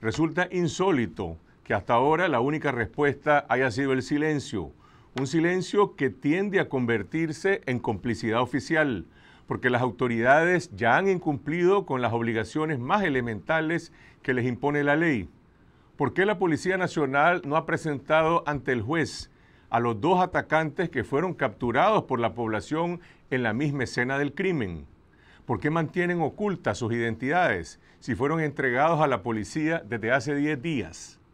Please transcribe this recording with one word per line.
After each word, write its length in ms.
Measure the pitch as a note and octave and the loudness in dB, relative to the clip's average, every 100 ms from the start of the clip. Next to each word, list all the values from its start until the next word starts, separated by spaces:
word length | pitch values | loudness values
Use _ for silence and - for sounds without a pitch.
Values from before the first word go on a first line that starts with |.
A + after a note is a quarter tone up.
resulta 460 | A2 A2 D#3+ D3+ F3+ | -4 0 0 0 -2
insólito 840 | D#3+ E3+ - F#3+ D#3 G#2+ D#2+ F2+ E2 _ _ | 0 -2 0 2 2 0 -4 -8 -8 _ _
que 100 | - | -4
hasta 200 | A2 - | -4 2
ahora 340 | A#2+ C3+ D#3 F#3 | 4 4 4 2
la 120 | C3 | 2
única 320 | B2 D#3 D3 | 2 0 -2
respuesta 760 | B2 G#2+ - D3 C3 D3+ D3 - | -2 -2 0 0 0 2 2 4
haya 220 | B2 C3 | 2 2
sido 220 | A2 C#3 | 0 0
el 80 | C3 | 0
silencio. 720 | B2+ C#3+ D#3 D3+ - G#2 D2+ - - - - - | 0 0 0 -2 -4 -6 -8 -12 -20 -20 -12 -6
Un 100 | C3+ | -2
silencio 680 | E3 E3 F#3 E3+ G3+ G3+ - | 2 2 0 0 2 2 2
que 140 | C3+ | -2
tiende 500 | - C#3+ E3 G3+ F#3 | -2 -2 0 2 0
a 100 | C#3 | 0
convertirse 920 | C3+ A#2+ A#2 F#2+ D#3+ E3 D3+ G3 G3 - | 0 0 0 -2 -4 -4 -2 0 0 0
en 120 | B2 | -4
complicidad 640 | - G#2 B2 A2+ A2+ A2 | -2 -4 -2 -2 0 0
oficial, 640 | B2+ D3 - D#3+ D3+ G#2+ D#2+ - - - - | 0 -2 0 0 2 0 -8 -18 -20 -20 -8
porque 220 | A#2 B2+ | -2 0
las 120 | B2 | 2
autoridades 880 | B2+ G#2+ B2+ A#2 A#2+ C#3+ E3+ F3+ - G2 | 0 0 -2 2 6 6 6 2 -2 -2
ya 220 | A#2 C3+ | 2 4
han 100 | F#3+ | 4
incumplido 760 | F#3 E3 C#3+ C#3 E3 F3 G3+ F#3+ | 0 0 -4 -2 2 4 4 2
con 160 | C3 | -2
las 120 | A#2+ | 0
obligaciones 680 | A#2 A#2 A2+ A2 D#3 D#3 D3 | 0 0 -2 -2 -2 -2 -2
más 240 | B2 G3+ | 0 0
elementales 920 | F#3+ C3+ A#2+ G#2+ - D#3+ D#3 E3 - - - - | 2 0 -2 -6 -2 -2 0 -4 -6 -20 -20 -14
que 100 | - | -2
les 120 | B2+ A#2+ | 0 0
impone 380 | A#2+ C#3+ D3 | 0 0 0
la 120 | C#3+ D3 | 2 2
ley. 340 | E3 C3 E2+ - _ _ - _ _ _ | 2 0 -4 -14 _ _ -20 _ _ _
¿Por 160 | C3+ | -2
qué 120 | - F#3+ | 2 0
la 140 | G#3 | 2
Policía 380 | F#3 D3+ F#3 F#3+ | 0 0 0 -2
Nacional 640 | F3+ - C#3 C3+ D#3 F3 C#3 | -2 0 0 4 4 2 0
no 120 | D3+ | -2
ha 80 | D#3 | 0
presentado 800 | D#3+ D#3+ C#3+ - D#3 D#3+ E3 - | -4 -2 -6 2 2 4 2 0
ante 240 | D3 A#2+ | -4 -2
el 100 | B2+ | -2
juez 480 | G#2+ E3 C#3 - - _ _ - - | 0 -2 -2 -6 -16 _ _ -20 -2
a 100 | A#2 | 0
los 220 | A#2 A2 | 0 0
dos 180 | C3+ F3+ | 2 2
atacantes 680 | F3+ D#3+ - D#3 D#3+ C3 E3+ | 2 0 0 0 0 -4 -4
que 140 | B2+ | -2
fueron 300 | A2 C#3 F3+ | -2 -2 -2
capturados 720 | D#3+ C3+ G#2+ B2 A#2 F#3 G#3+ | -2 -4 -2 -2 2 4 2
por 160 | - B2 | 0 -2
la 140 | A#2 | -2
población 680 | G#2 A2+ G#2+ G2+ D3+ E3+ F3 - - - | -2 -4 -4 -4 -4 -4 -6 -12 -20 -6
en 140 | C3 | -2
la 100 | A#2+ | -2
misma 300 | G#2+ D3 C#3+ | 0 -2 -2
escena 340 | A#2+ - B2 C3+ | -4 -2 -2 0
del 160 | D3 | -2
crimen? 540 | C#3 F#3+ E3+ G#2 E2 C#2 - _ _ - - - | -2 -2 -2 -4 -8 -14 -20 _ _ -20 -20 -4
¿Por 140 | A2+ | -2
qué 100 | D3 | 0
mantienen 520 | E3 D#3 - F3 F3 | 0 -2 -2 0 0
ocultas 560 | D3+ - G#3 F3+ - G2+ | -2 -2 -4 -2 -4 -2
sus 160 | A2+ | -2
identidades 840 | A#2 A#2 A2 B2+ E3+ E3+ G2+ D#2+ - - - | 0 -2 -2 -2 2 2 0 -4 -16 -20 -20
si 160 | - G2 | -6 -2
fueron 240 | C3+ E3 | 0 0
entregados 600 | D3+ C#3 C3+ A#2+ D3+ E3 | -2 -2 -2 2 2 4
a 60 | D3+ | 2
la 140 | B2 | 0
policía 600 | G#2+ A2+ G2+ - D#3 E3 G#2 | -2 -4 -4 -4 -2 -2 -4
desde 260 | A#2 A2 | -6 0
hace 240 | C3 C#3 C#3+ | 0 0 -2
diez 260 | D3 D3+ | -2 -2
días? 580 | C#3+ D3 E2+ - - - _ | -4 -4 -6 -10 -20 -20 _